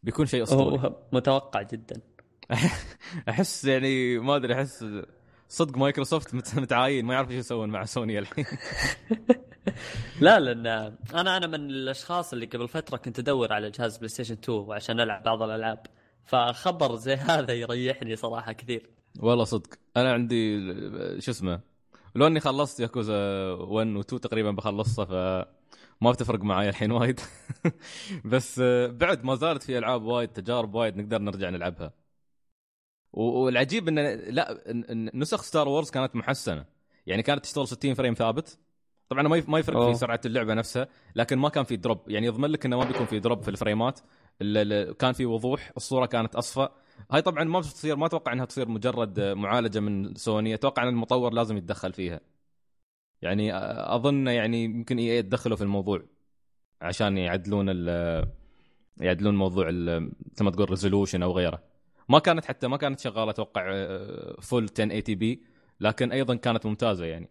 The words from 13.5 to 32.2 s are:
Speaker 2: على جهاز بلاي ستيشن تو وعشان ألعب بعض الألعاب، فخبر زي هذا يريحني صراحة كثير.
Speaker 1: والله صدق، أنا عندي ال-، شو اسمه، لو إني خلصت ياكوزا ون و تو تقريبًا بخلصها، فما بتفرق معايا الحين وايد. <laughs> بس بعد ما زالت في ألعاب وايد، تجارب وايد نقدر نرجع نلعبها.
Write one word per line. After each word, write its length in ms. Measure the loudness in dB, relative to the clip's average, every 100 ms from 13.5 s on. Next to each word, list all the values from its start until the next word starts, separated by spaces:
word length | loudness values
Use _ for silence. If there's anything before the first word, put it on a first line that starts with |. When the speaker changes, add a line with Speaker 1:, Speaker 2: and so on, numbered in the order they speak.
Speaker 2:
على 180 | 0 -4
جهاز 260 | -4 -4 -4
بلاي 120 | -10
ستيشن 320 | -8 -8 -6
تو 120 | -2
وعشان 480 | -4 -4 -8 -4 0
ألعب 220 | 2 2
بعض 200 | 0 0
الألعاب، 440 | 0 -2 -4 -4 -10 _ _ _
فخبر 720 | 0 2 2 0 -2 2 0 0
زي 180 | -2
هذا 400 | -2 2 2 2
يريحني 640 | -2 -2 -2 0 -2 -4 -4
صراحة 360 | -4 -6 -8
كثير. 380 | -10 -6 -6 -6 _ _ -2
Speaker 1:
والله 240 | 4 4
صدق، 260 | 4 0 -4 -20 _ 2
أنا 160 | 4
عندي 440 | 4 2 2 2 0
ال-، 680 | -4 -6 -8 -6 -6 -6
شو 80 | -6
اسمه، 300 | -4 -2 -2 -6 _ _ -20 -8
لو 120 | 4 6
إني 140 | 6
خلصت 400 | 2 2 0 0
ياكوزا 720 | -4 -2 0 0 0 0 -2
ون 440 | -4 -2 0 0 0
و 60 |
تو 160 | -4 -6
تقريبًا 320 | -2 0 0
بخلصها، 540 | 0 -2 0 -2 0
فما 1080 | -2 0 0 0 -4 _ _ -20 -20 _ 2
بتفرق 300 | 4 0 0
معايا 300 | 2 2 2
الحين 220 | 0 0
وايد. 280 | 2 2 0 -6 -18 -14 -4 -4
<laughs> 500 | -4 -16 -16 -12 -10
بس 360 | 0 0 0 0 4 4 2
بعد 340 | 2 2 2
ما 100 | 0
زالت 280 | 0 0 -2
في 160 | -2 -2
ألعاب 240 | 0 -2
وايد، 260 | 0 -2 -2
تجارب 460 | -6 -2 -2 0
وايد 220 | 0 -2 -2
نقدر 220 | -4 -2
نرجع 320 | -2 -4 -4
نلعبها. 420 | -2 -4 -6 -12 -14 _ _